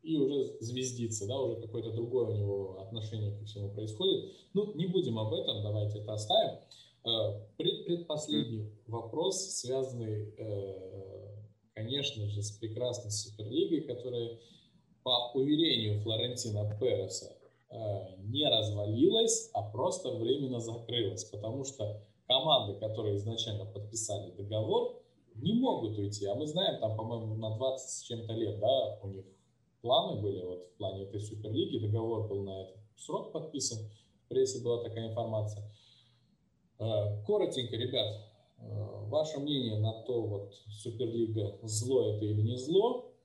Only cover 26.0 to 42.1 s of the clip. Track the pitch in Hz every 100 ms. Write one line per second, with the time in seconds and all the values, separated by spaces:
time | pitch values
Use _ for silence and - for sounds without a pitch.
26 | 101 - 196 - 151 156 190 135 113 107
27 | 117 117 110 110 110 110 131 131 - -
28 | - 117 107 113 107 98 107 135 110 -
29 | 98 95 - - _ _ _ _ 117 143
30 | 180 120 101 92 90 90 90 _ 98 95
31 | 98 104 104 113 - 123 190 131 107 110
32 | 113 110 104 98 98 95 95 - - _
33 | - - - 160 160 143 123 113 107 -
34 | _ _ _ 123 131 131 120 120 113 110
35 | 113 113 117 110 104 - - - - -
36 | _ _ _ _ _ _ _ _ 110 107
37 | 104 - - 208 180 131 113 113 127 135
38 | 101 104 - _ _ _ 113 104 104 101
39 | 104 139 156 139 143 143 117 107 110 113
40 | - 120 104 101 101 - - - - 110
41 | 120 117 110 107 101 - 113 107 123 127
42 | 107